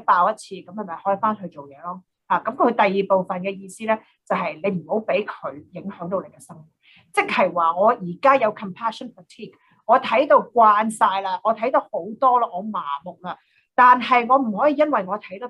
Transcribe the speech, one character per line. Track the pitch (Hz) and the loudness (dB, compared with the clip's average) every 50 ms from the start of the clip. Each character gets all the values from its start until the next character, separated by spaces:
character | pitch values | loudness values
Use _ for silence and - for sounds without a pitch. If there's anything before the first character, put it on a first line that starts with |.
| 220 | 2
爆 | - 196 180 175 202 | 2 2 4 2 2
一 | 220 | 0
次， | - - - 196 | -4 -10 -16 -16
咁 | 175 170 - 180 | -16 -16 -14 -14
你 | 214 208 | -12 -12
咪 | 175 165 | -12 -12
開 | 160 - 196 196 190 | -6 -4 -4 -2 0
返 | 220 214 214 | -2 -2 -2
去 | 208 190 | -4 -8
做 | 170 - 147 143 | -14 -14 -16 -20
嘢 | 139 135 143 | -20 -20 -16
咯。 | 180 175 180 185 - _ _ _ _ | -14 -14 -14 -14 -16 _ _ _ _
啊， | - 185 175 | -4 -2 -2
咁 | - 220 254 | -2 -4 -2
佢 | - 349 240 | 0 0 2
第 | 226 233 214 202 190 196 | 2 2 2 2 2 0
二 | 190 - 196 | 0 2 0
部 | 190 185 | 0 0
分 | - 190 185 | -2 -6 -6
嘅 | 180 196 196 | -6 -8 -8
意 | 190 196 | -10 -14
思 | 185 - - 220 | -18 -16 -8 -4
咧， | 220 220 220 - _ _ _ _ | -2 -2 -2 -4 _ _ _ _
就 | - 202 | -6 -6
係 | 180 180 160 156 | -4 -4 -6 -8
你 | 156 160 202 196 170 | -6 -4 -4 -4 -4
唔 | 143 151 | -4 -4
好 | 190 | -6
俾 | 220 220 - 175 202 208 | -4 -2 -2 -2 -2 -4
佢 | - - - - 147 135 147 147 _ | -6 -10 -12 -12 -12 -12 -14 -18 _
影 | - 175 - 196 | -18 -14 -14 -14
響 | 202 - 175 170 | -12 -12 -8 -6
到 | 196 185 | -6 -6
你 | - | -8
嘅 | - - - | -10 -16 -20
生 | - - 165 | -20 -20 -20
活。 | 156 - _ _ _ _ _ _ _ _ _ - | -20 -20 _ _ _ _ _ _ _ _ _ -6
即 | - | -4
係 | 381 - - - 202 180 170 | -4 -2 0 0 0 0 0
話 | 175 165 165 170 | 0 0 0 2
我 | 180 202 220 | 2 2 2
而 | 240 220 185 175 175 - | 2 0 -4 -10 -6 0
家 | - 269 277 | 4 4 4
有 | 269 226 214 - | 4 2 -2 -2
compassion | - 220 190 185 - 233 226 220 - - 233 - | -6 -10 -14 -12 -8 -8 -8 -8 -8 -12 -16 -18
fatigue， | - 180 _ - - 214 - - _ _ _ _ _ _ | -20 -20 _ -20 -20 -20 -20 -20 _ _ _ _ _ _
我 | - 233 262 | 2 2 2
睇 | 262 208 226 240 302 | 2 2 0 0 4
到 | 302 302 254 | 4 4 4
慣 | 190 - - 240 226 214 208 208 220 226 | 4 2 4 6 6 6 6 4 2 -2
晒 | 220 - 226 202 190 196 | 0 0 0 2 2 0
啦， | 196 190 185 180 - | -2 -4 -6 -2 -2
我 | 214 226 | -2 -2
睇 | 220 220 254 | -2 -2 0
到 | 285 285 | 0 0
好 | - - - 185 170 214 220 - | -2 -2 -6 -8 -8 -8 -4 0
多 | 269 254 247 240 | 2 2 2 2
啦， | 233 - | 0 -2
我 | 180 180 | -4 -8
麻 | 208 220 202 180 160 143 143 147 - | -8 -8 -8 -8 -6 -8 -8 -10 -10
木 | 180 170 - | -14 -16 -12
啦。 | 180 180 160 - _ _ _ _ _ _ _ | -12 -14 -14 -14 _ _ _ _ _ _ _
但 | - 247 247 247 254 | 6 6 8 6 6
係 | 226 - 254 247 233 | 4 2 2 2 4
我 | 226 262 277 | 4 4 2
唔 | 269 220 202 | 2 0 0
可 | 196 262 302 | 0 2 2
以 | 294 | 2
因 | 285 302 302 | 2 2 0
為 | 269 220 190 | 0 -2 -2
我 | 180 196 214 | -4 -6 -8
睇 | - - 185 | -8 -12 -14
得 | 202 247 240 | -14 -14 -14